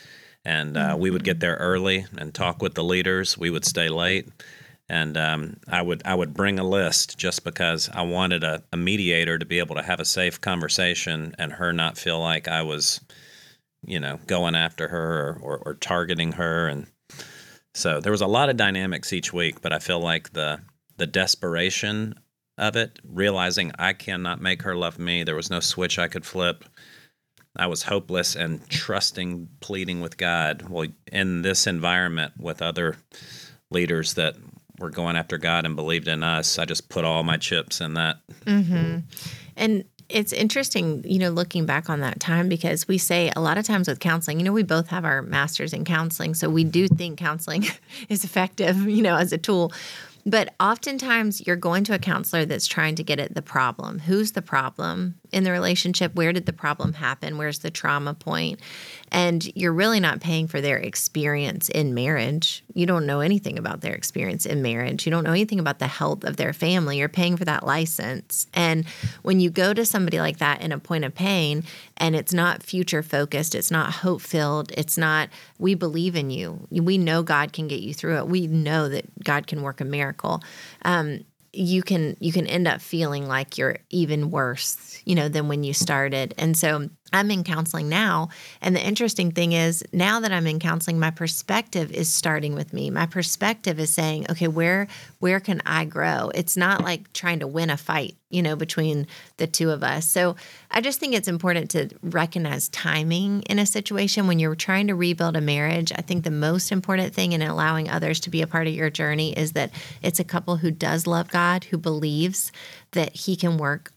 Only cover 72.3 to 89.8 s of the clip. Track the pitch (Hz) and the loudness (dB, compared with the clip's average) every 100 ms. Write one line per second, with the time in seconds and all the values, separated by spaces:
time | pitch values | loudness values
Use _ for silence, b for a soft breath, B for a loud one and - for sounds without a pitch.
72.3 | 180 175 - - 180 175 151 156 143 151 | 2 2 0 -4 -2 0 -2 0 0 0
73.3 | 147 160 - - 165 - - 185 170 - | 0 -2 -2 0 0 0 0 0 0 0
74.3 | 160 147 151 147 - 151 - 160 156 147 | 0 2 0 -2 -4 -2 0 2 2 0
75.3 | B B - 185 180 170 165 180 170 135 | B B -2 0 2 0 0 0 0 -2
76.3 | 131 85 82 - 170 170 190 165 160 160 | -4 -6 -8 -4 0 4 4 4 2 2
77.3 | 147 147 - 151 135 104 147 160 156 123 | 2 2 -4 -6 -4 -6 -6 -2 -2 2
78.3 | 185 160 160 147 156 143 139 - - - | 0 2 2 2 2 0 -2 -6 -8 -2
79.3 | 147 - 151 139 - 139 147 139 - - | -2 -2 -6 -6 -4 -4 -2 -4 -4 -4
80.3 | 160 B B B B 175 175 151 139 - | -4 B B B B 0 2 0 -4 -10
81.3 | _ _ - 180 185 - 180 151 - 165 | _ _ -2 2 2 2 2 2 0 0
82.3 | 175 - 170 170 - - 170 156 143 135 | 0 0 2 2 0 -2 -2 0 -2 -2
83.3 | 131 139 - 131 - - 180 151 151 151 | -2 -2 0 0 -2 -2 0 2 2 0
84.3 | 151 127 123 - - - - - 175 147 | 0 0 -2 -4 -6 -10 -10 2 2 4
85.3 | 156 147 143 143 143 175 139 139 135 131 | 0 0 0 0 0 2 2 2 0 -2
86.3 | - 160 160 160 151 143 - - 190 208 | 0 2 4 2 2 -4 -12 -2 2 2
87.3 | 190 175 160 160 165 151 170 214 160 165 | 0 0 -2 -2 -2 0 2 2 2 0
88.3 | B B B 185 180 - 214 233 - 175 | B B B 2 2 2 2 0 2 0
89.3 | 170 170 165 165 165 | 2 2 4 2 0